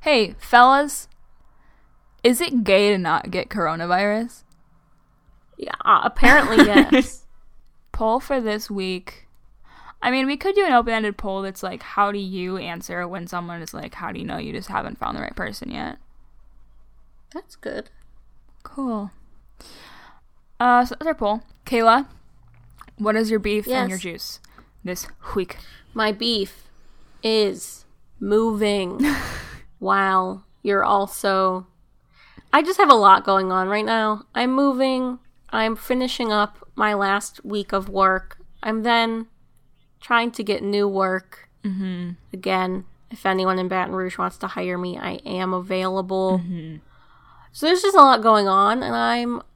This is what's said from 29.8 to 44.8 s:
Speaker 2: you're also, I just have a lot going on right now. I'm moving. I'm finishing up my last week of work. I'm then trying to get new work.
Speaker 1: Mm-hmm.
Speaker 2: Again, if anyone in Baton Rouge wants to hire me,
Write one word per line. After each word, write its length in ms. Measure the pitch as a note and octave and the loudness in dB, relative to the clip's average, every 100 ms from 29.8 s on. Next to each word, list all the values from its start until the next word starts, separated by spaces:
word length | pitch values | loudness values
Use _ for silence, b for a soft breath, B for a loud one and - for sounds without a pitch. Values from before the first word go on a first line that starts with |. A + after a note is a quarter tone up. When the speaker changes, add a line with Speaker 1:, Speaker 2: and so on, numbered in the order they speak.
| F#3+ G3 G3 F#3+ F#3 F#3+ - _ | 0 0 2 2 0 -6 -14 _
Speaker 2:
you're 200 | - G3 - | -2 0 2
also, 840 | G3+ G3+ - G3+ F#3+ F#3+ F#3 F#3 _ _ _ _ b b b b | 0 0 -4 -2 0 0 -2 -10 _ _ _ _ b b b b
I 80 | C#4+ | 2
just 180 | D#4 F#4+ | 2 2
have 100 | F4+ | 6
a 40 | A#3+ | 8
lot 280 | G3 F#3+ G3 | 8 8 6
going 260 | G3 F#3+ | 0 2
on 160 | F#3 F#3 | 0 0
right 160 | G#3 G#3+ | 0 0
now. 380 | A3+ G#3+ G#3+ - | 0 0 -2 -6
I'm 200 | - B3 | -4 0
moving. 680 | C4 C#4 B3+ C4 C4 B3+ B3 - _ - | 2 2 2 0 0 -4 -8 -16 _ -8
I'm 260 | A3 A3 A3+ | -4 -2 -4
finishing 560 | - B3+ B3+ - A#3 | -4 -2 -2 -4 -2
up 360 | G#3 G#3 - - - | 0 0 -4 -18 -2
my 180 | G#3+ | -2
last 500 | G#3 G3 G3+ - - G3+ | 0 0 -2 -4 -14 -8
week 280 | G#3 G3+ | -8 -4
of 160 | G3 G3 | -4 -4
work. 480 | G3 F#3+ F#3 - - - - | 2 2 2 -4 -20 -20 -10
I'm 200 | G#3+ A3 | -6 -2
then 440 | A3+ A#3 A3+ A3+ A3+ _ _ _ _ _ _ _ | 0 2 0 -4 -8 _ _ _ _ _ _ _
trying 300 | - A#3+ A#3+ | -2 0 0
to 120 | A#3 | -4
get 200 | G#3 G3 | -4 -2
new 240 | G3+ G3+ G3+ | -2 0 0
work. 600 | F#3+ F#3+ F#3 - - - _ | 0 0 -2 -6 -20 -20 _
Speaker 1:
Mm-hmm. 480 | G#3 F#3+ F#3+ F3+ F3 F3 - | -8 -6 -6 -6 -8 -12 -14
Speaker 2:
Again, 520 | F#3+ F#3+ F#3 F#3 F#3 F#3 - - | -10 -4 -2 -2 -4 -8 -20 -20
if 140 | A#3 G3 | -6 -2
anyone 340 | F#3 F#3 F#3 | 0 0 -2
in 80 | F#3 | -2
Baton 260 | F#3 F#3 F#3 | -4 -4 -4
Rouge 220 | F#3 - | -6 -4
wants 200 | F#3 - | -6 -6
to 80 | F#3+ | -10
hire 300 | - F3+ | -6 -6
me, 200 | F3+ | -6